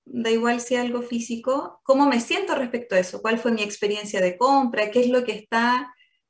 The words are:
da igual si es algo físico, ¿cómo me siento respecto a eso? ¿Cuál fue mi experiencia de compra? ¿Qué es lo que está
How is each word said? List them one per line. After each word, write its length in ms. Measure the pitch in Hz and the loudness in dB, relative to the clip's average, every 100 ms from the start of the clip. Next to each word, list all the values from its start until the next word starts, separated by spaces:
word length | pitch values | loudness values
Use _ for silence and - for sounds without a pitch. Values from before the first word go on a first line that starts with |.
da 260 | - 240 226 | -12 -6 0
igual 300 | 226 233 240 | 0 0 -2
si 160 | 240 247 | -2 -2
es 60 | |
algo 200 | 240 240 | -2 -4
físico, 760 | 240 233 - 226 254 277 - - | -6 -6 -6 -6 -2 -4 -4 -4
¿cómo 220 | - 269 285 | 2 4 4
me 120 | 233 | 4
siento 360 | - 349 392 285 | 0 -2 -2 -2
respecto 400 | 247 233 - 190 | -2 -6 -2 0
a 40 | |
eso? 220 | 185 202 | 0 -2
¿Cuál 180 | 220 233 | -2 0
fue 120 | 240 | 0
mi 120 | 226 | 0
experiencia 560 | 208 - 202 208 208 208 | -2 -2 -2 -2 -4 0
de 180 | 180 180 | 0 2
compra? 540 | 247 277 247 220 208 | 4 4 2 0 0
¿Qué 80 | 247 | 2
es 60 | 247 | 2
lo 140 | 254 | 2
que 80 | 240 | 0
está 600 | 208 - 226 240 254 285 - _ _ | -6 -4 0 2 0 -4 -14 _ _